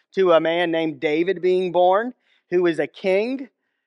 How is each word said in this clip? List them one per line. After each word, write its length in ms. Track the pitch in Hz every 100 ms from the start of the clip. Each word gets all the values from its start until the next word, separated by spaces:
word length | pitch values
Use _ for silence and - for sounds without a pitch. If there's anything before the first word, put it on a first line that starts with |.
| _
to 180 | 190 180
a 80 | 160
man 320 | 165 170 175
named 300 | 165 160 131
David 400 | 156 151 175 180
being 320 | 180 185 185
born, 400 | 175 180 190 247 - _ _ -
who 140 | 175
was 160 | 175 156
a 80 | 143
king. 640 | - 190 190 233 269 269 _ _ _